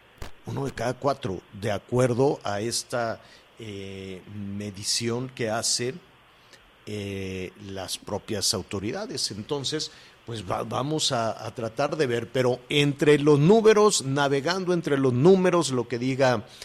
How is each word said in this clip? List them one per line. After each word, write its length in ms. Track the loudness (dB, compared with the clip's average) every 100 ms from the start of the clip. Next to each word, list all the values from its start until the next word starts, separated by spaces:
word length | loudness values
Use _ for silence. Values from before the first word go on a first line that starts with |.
| _ -14 -14 -14 -12
Uno 200 | -8 -6
de 60 |
cada 220 | -4 -4
cuatro, 480 | -2 -2 -2 -4 -8 -10 -8
de 120 | -4
acuerdo 680 | -4 -2 2 2 4 2 0
a 180 | -4 -4
esta, 580 | -4 -6 -6 -4 -4 -6 -14 -20 _ -18
eh, 640 | -14 -12 -12 -12 -12 -14 -14 -12
medición 960 | -10 -8 -8 -8 -4 -2 -2 -4 -6
que 200 | -6 -4
hacen, 500 | -2 -2 -2 -4 -8 -14 _ _ _ _ -20 _ _ -12
eh, 640 | -8 -6 -6 -6 -8 -10 -12 -14
las 300 | -10 -8 -10
propias 560 | -6 -8 -6 -4 -2
autoridades. 760 | -2 -4 -6 -6 -6 -8 -6 -6
Entonces, 600 | -8 -8 -6 -4 -6 -8 -14 -20 -20 -14
pues 240 | -10 -6
va-, 140 | -6
vamos 480 | -4 -4 -2 -2 -2
a, 340 | -2 -2 -4 -10
a 80 |
tratar 420 | -8 -8 -4 -4 0
de 120 | 0
ver, 200 | -2 -2
pero 320 | 0 0 0 0
entre 500 | 2 2 4 6 6
los 200 | 6 6
números, 640 | 8 8 8 6 6 2
navegando 720 | 0 0 2 2 0 -2 0
entre 240 | 0 0 2
los 160 | 2
números, 580 | 6 6 8 6 2 2
lo 160 | -2 -2
que 120 | -2
diga... 440 | -2 2 4 2 -2 -16